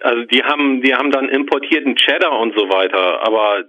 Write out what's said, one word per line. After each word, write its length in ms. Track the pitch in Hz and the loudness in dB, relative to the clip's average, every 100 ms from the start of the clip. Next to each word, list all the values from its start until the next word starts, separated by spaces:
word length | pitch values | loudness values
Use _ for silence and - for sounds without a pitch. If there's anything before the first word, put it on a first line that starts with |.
Also 220 | 127 120 117 | -2 -2 0
die 160 | 123 | 0
haben, 380 | 123 147 143 131 | 0 0 0 0
die 120 | 131 | 0
haben 160 | 127 143 | 0 0
dann 160 | 139 135 | -2 0
importierten 680 | 135 143 143 139 156 139 - | -2 -2 -4 0 -2 0 0
Cheddar 420 | - 147 175 127 | 0 0 0 0
und 160 | 117 104 | 0 0
so 120 | 98 | 2
weiter, 560 | 95 95 95 92 85 | 2 2 2 0 0
aber, 360 | 110 110 107 101 | 0 2 2 0